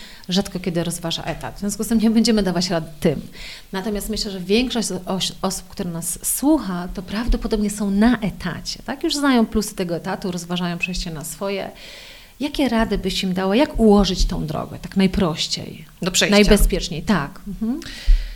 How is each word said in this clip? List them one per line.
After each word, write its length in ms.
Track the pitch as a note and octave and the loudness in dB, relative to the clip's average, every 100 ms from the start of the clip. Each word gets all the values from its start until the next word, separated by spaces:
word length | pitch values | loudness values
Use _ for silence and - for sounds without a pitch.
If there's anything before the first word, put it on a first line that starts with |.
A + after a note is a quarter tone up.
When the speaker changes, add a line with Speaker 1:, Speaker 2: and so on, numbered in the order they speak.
| - - - | -16 -14 -2
Speaker 1:
rzadko 320 | F#3 F#3+ F3+ | 0 0 -4
kiedy 240 | F#3 E3+ | -4 -2
rozważa 380 | E3+ E3 E3 D#3 | -2 -4 -4 -4
etat. 340 | - D3 B2 - | -6 -6 -8 -6
W 40 | |
związku 240 | G3+ G3+ | -6 -4
z 40 | G#3+ | 0
tym 100 | A3+ | 4
nie 120 | A3 | 4
będziemy 320 | A3+ G#3+ G#3+ | 4 4 4
dawać 280 | F#3 F3 F3 | 2 0 0
rad 300 | E3+ D#3+ - | -2 -4 0
tym. 200 | E3+ C3+ - - - - - | 0 0 -6 -14 -14 -16 -8
Natomiast 360 | F#3+ G#3 G3+ G3 | -6 -4 -4 -4
myślę, 220 | G3+ A3 | -4 -4
że 100 | F#3+ | -6
większość 480 | F3 A3 B3+ A#3 - F3+ - | 0 2 2 0 -2 -4 -4
os-, 260 | F#3 - - | -4 -4 -4
osób, 260 | F#3+ F#3 - | -4 -4 -10
które 220 | - F3+ | -8 -6
nas 280 | E3 E3 - | -6 -6 -6
słucha, 640 | - - C4+ D#4 G3 F3 F3+ | -4 0 2 2 0 -6 -6
to 80 | - | -8
prawdopodobnie 680 | F#3 G#3 A#3 A#3 A#3 A3 G#3 | -6 -4 0 0 0 0 0
są 200 | G#3 G3+ | 0 0
na 280 | G3 A3+ A#3+ | 4 4 4
etacie, 600 | G3 - F3 F#3 - - - | -2 -4 -8 -8 -10 -10 -10
tak? 180 | C4+ | -4
Już 100 | E4 D4 | -2 0
znają 300 | C#4+ B3 A3 | 2 4 4
plusy 280 | G#3+ G#3 | 0 -2
tego 220 | - F3 E3 | -4 -4 -4
etatu, 340 | F#3+ F#3+ G3 | -4 -6 -4
rozważają 480 | F3 E3+ F3 F3+ E3+ | -6 -4 -4 -2 -4
przejście 320 | - F3+ F3 | -4 -4 -6
na 140 | D#3 | -8
swoje. 460 | D3+ - G3 G3 - - - - - - - - | -10 -8 -6 -4 -6 -12 -18 -18 -20 -20 -18 -8
Jakie 280 | D4 D4 C4 | -6 0 2
rady 300 | A3+ A3 F#3+ | 2 0 0
byś 240 | F#3+ F#3 | -2 -2
im 120 | F#3+ | -2
dała? 220 | F#3 F#3+ G#3+ | 0 2 2
Jak 220 | D4+ - | 2 4
ułożyć 460 | A3+ G3+ F#3 F#3 - | 6 6 6 4 2
tą 200 | E3+ D#3 | 0 -4
drogę 320 | D3 - - | -6 -6 -10
tak 140 | D#3+ F#3+ | -4 2
najprościej? 880 | F#3+ F#3 F3 D#3 - - - - - - | 4 4 0 0 -4 -6 -8 -14 -16 -6
Speaker 2:
Do 80 | F#3 | -2
przejścia. 260 | - F#3+ G3+ | 2 6 6
Speaker 1:
Najbezpieczniej, 640 | G#3 G3+ - F3 - D3+ | 8 8 6 2 -4 -6
tak. 380 | - F#3 C#3+ - G3+ | 0 0 0 -8 -12
Mhm. 320 | F3+ A3 D4 - - - - - | -6 -4 -4 -8 -2 6 6 4